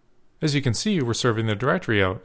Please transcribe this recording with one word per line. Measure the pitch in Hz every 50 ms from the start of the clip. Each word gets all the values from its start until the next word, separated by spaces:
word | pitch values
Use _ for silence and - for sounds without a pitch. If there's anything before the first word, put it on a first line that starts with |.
| _ _ _ _ - - _ -
As | - 156 139
you | 147 -
can | 131 107
see, | - - 214 208 170
we're | 131 117 110
serving | - - 123 110 110 113
the | 110 107
directory | 101 120 139 170 185 - - 113 101
out, | 95 92 95 - -